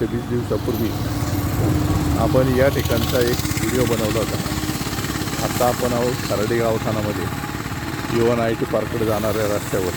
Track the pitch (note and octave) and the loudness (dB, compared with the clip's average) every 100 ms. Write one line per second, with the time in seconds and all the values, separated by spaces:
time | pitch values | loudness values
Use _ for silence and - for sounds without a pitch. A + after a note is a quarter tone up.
0 | A2+ A#2+ A#2+ A#2+ A2 G#2+ - A2+ A2+ - | -2 -2 -2 -2 0 -2 0 0 0 -2
1 | - - - - - - - - - - | -2 -2 -2 0 0 0 2 2 2 2
2 | - C3 - C3 C3 B2+ C3+ C#3 B2+ A#2+ | 2 2 2 4 4 4 4 2 2 0
3 | A2+ B2+ A#2+ B2+ - - A#2 A#2+ A#2+ A2+ | 2 2 2 0 -2 -2 0 2 2 2
4 | G#2+ A2 G2+ - - - - - - - | 0 0 0 -2 -4 -4 -4 -4 -4 -4
5 | - - - - G#2+ - B2 A#2 B2 A#2+ | -4 -4 -4 -4 -2 2 2 2 0 0
6 | B2 B2 - G2+ G#2+ A#2 A#2 A2 A2+ G#2+ | 0 0 -2 0 2 2 2 0 0 -2
7 | G#2 G2+ F2+ - - - - - - - | -2 -2 -4 -4 -6 -6 -8 -8 -6 -6
8 | - A#2 A#2 A#2+ A2+ A2+ - A#2 G#2+ A#2+ | -2 2 2 4 2 0 0 0 -2 -2
9 | A2 G#2+ G#2+ G#2+ G#2 G#2 - G#2+ F#2 | 0 0 0 0 0 0 -2 -2 -2